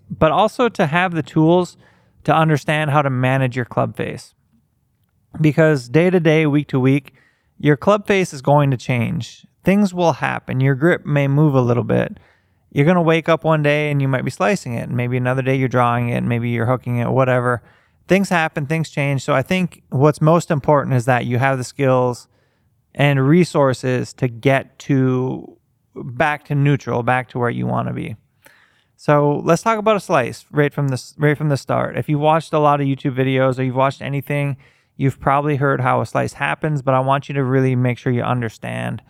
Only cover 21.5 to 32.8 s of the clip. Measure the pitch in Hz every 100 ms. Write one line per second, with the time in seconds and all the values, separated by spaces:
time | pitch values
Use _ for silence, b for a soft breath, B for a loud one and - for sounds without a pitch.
21.5 | 131 123 - 135 127 127 120 - _ _
22.5 | _ _ _ _ - 143 139 135 175 165
23.5 | 160 135 123 131 123 120 - 131 117 135
24.5 | 135 - - - 135 131 127 131 - -
25.5 | - _ _ _ - 135 120 156 147 -
26.5 | 143 143 143 - 120 120 127 120 127 120
27.5 | 123 123 123 123 123 - 107 _ _ b
28.5 | b b b b b - 147 147 147 131
29.5 | 170 226 220 208 202 - 156 120 117 -
30.5 | 147 147 - 139 127 - - 147 143 151
31.5 | 135 - 123 - 123 123 147 151 160 -
32.5 | 156 147 143